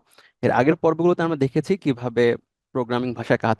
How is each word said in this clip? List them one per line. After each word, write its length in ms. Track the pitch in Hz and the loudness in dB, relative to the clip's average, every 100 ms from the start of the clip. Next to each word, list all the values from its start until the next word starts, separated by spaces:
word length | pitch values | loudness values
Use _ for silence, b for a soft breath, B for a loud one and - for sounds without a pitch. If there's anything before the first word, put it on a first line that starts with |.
| - b b _ | -2 b b _
এর 100 | 123 | 0
আগের 240 | 120 135 180 | 2 2 2
পর্বগুলোতে 460 | 160 160 175 175 | 0 2 0 0
আমরা 160 | 165 151 | -2 -2
দেখেছি 360 | 131 160 147 190 | -2 -2 -2 -4
কিভাবে 460 | 151 120 123 120 120 117 - _ _ 131 | -2 -4 -4 0 2 0 -6 _ _ -6
প্রোগ্রামিং 340 | 117 120 127 | -4 -4 -4
ভাষা 220 | 117 117 123 | -6 -2 0
কাজ 220 | 113 | 0